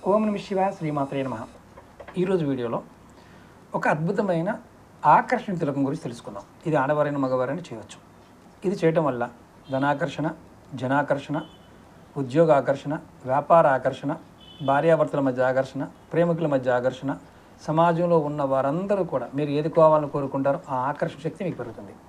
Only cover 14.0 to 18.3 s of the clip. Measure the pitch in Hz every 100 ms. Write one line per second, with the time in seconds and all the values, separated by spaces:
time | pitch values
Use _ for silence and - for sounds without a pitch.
14 | 143 160 - - - - 135 139 165 160
15 | 151 147 135 123 127 131 131 135 156 -
16 | - 156 170 165 156 139 127 123 123 127
17 | 139 156 - - - - - 156 170 170
18 | 175 170 147